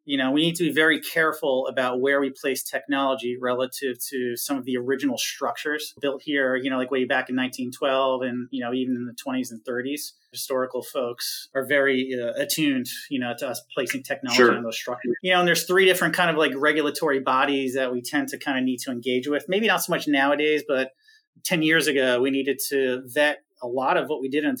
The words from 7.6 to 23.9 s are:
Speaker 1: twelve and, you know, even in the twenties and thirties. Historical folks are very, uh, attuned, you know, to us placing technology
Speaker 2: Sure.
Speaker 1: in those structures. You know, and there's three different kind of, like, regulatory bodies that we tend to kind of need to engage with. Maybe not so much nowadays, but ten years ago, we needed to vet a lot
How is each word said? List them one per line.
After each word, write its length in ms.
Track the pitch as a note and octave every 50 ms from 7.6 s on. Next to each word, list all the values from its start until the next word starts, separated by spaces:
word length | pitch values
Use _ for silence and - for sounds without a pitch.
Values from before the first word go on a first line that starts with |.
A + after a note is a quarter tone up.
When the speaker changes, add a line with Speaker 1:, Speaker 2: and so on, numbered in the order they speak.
| B2+ B2
Speaker 1:
twelve 520 | B2 - D#3 C3+ C3 C3 C3+ C3 C3 B2+ B2+
and, 260 | B2+ A#2+ B2 B2 -
you 140 | - C3 B2
know, 80 | A#2+ B2
even 220 | C3 B2+ B2+ B2+
in 80 | A#2+ B2
the 80 | B2 A#2
twenties 380 | - - C#3 C3 C3 B2 A#2+
and 120 | A#2 A2+ -
thirties. 480 | - A#2+ B2 B2 C3+ C#3+ D3 - - - _ _ _ -
Historical 500 | A#2+ - - C3+ C3 C3 B2+ - B2+ A#2
folks 680 | - - D3 B2 A#2+ A#2+ - - - - - - - -
are 120 | C3+ C3
very, 440 | A#2+ D3 C#3 C3+ C#3 C3 C3 C3 C3 C3 B2
uh, 140 | A#2+ A#2+ A2 -
attuned, 460 | D3 C#3+ - - D#3 D3 C#3 B2+ A#2+ A#2+ - - - -
you 100 | C#3+ C3
know, 140 | B2 A#2+ A#2 -
to 80 | D3
us 140 | C3 A#2 - - _ -
placing 280 | D3+ B2+ A#2 - C3 C3
technology 360 | - C#3 - - B2+ A#2 B2
Speaker 2:
Sure. 180 | B2 A#2 A2
Speaker 1:
in 60 | - A#2+
those 160 | A2+ A2+ -
structures. 340 | - - B2 - - A#2+ - - -
You 120 | F#3 F#3
know, 60 | F3+
and 80 | F3+ F3
there's 160 | E3+ E3+ -
three 200 | - F3+ F#3+ F#3+
different 300 | F#3 F3+ F3+ F3+ D#3+ C#3
kind 160 | - F3+ E3+
of, 60 | D#3+
like, 160 | D3+ D#3 D3 C3
regulatory 640 | C#3 C#3 D3+ D3+ D#3 D3 D3 C#3 - E3 D#3 C#3 C3+
bodies 540 | C3 C3+ B2+ C3 C#3 C#3+ C#3+ C#3 C3+ C3 B2
that 180 | C3+ C3 B2 B2
we 80 | B2
tend 280 | B2 - - D3 C3+ C3
to 100 | - B2
kind 180 | - D3 C3+
of 80 | C3 B2+
need 140 | B2+ B2+ A#2+
to 100 | - C3+
engage 380 | B2 A#2+ A#2 B2+ B2 B2+ B2+ D3
with. 160 | D3 C#3+ C#3+
Maybe 200 | - F#3 G3+ A3+
not 160 | G#3 F#3+ E3+ -
so 80 | -
much 180 | E3+ C#3+ - D3+
nowadays, 560 | D3 C#3 C#3 C#3+ D3 C#3+ D3+ D3+ D3+ D3 C#3+
but 260 | - C#3+ C3 C3 B2+ - _ _ _ _ _ _ _ _ _ -
ten 160 | - F#3 E3
years 260 | D#3 D#3 D#3+ E3 C#3+
ago, 320 | D3 C#3 C3+ C3 C3 B2 B2 B2+
we 80 | C#3
needed 300 | C3+ C3+ C3+ C#3 C3+ - - -
to 320 | C#3+ C#3 C3+ B2+ B2+ B2+ C3+
vet 360 | B2+ A#2+ D3+ D3 D3 C#3+ - _ _ _ _ B2+
a 40 |
lot 320 | A#2+ A#2+ C3 C3 C#3+